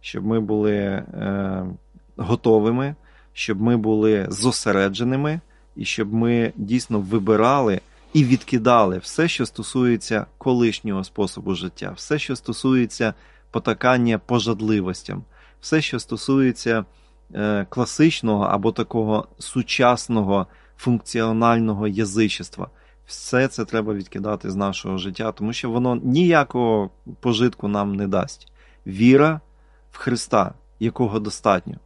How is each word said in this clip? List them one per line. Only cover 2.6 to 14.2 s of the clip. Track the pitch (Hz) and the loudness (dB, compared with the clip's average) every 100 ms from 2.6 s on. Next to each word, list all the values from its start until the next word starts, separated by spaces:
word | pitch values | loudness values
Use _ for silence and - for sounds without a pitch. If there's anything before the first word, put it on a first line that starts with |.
| 107 120 139 151 _ _ _ | 4 0 -2 -8 _ _ _
щоб | - - 101 | -12 -6 -2
ми | 113 120 | 2 2
були | 110 107 107 107 95 | 2 2 4 2 0
зосередженими | 92 127 120 113 98 98 98 120 131 147 165 - _ _ - | -2 -2 0 -2 0 0 0 -2 -2 -2 -4 -10 _ _ -12
і | - | -8
щоб | - 104 | -4 -2
ми | 110 117 120 113 - | 0 2 2 0 -4
дійсно | 101 120 - 110 | -2 -2 0 -4
вибирали | 95 110 98 107 117 139 120 95 - _ _ | 0 -2 2 4 4 4 2 0 -6 _ _
і | 156 | 2
відкидали | 131 127 - 123 113 120 101 92 | 4 2 2 0 4 6 4 0
все, | - - 165 | -6 -2 -2
що | - 120 | 0 -6
стосується | - 107 131 123 113 - 110 - _ | -6 -6 0 2 2 0 -4 -4 _
колишнього | 131 123 120 101 110 95 | 0 2 2 0 -4 -6
способу | 95 - 95 - 98 90 | -6 -4 -4 -4 -6 -6
життя, | 90 - 98 90 | -6 -10 -14 -14
все, | - 151 | -4 -4
що | - 131 | -4 -8
стосується | - 117 135 131 117 - 113 - _ _ _ | -6 -4 2 2 0 0 -4 -4 _ _ _
потакання | 117 - 107 127 127 120 | -4 -2 0 2 4 2
пожадливостям, | 110 | 0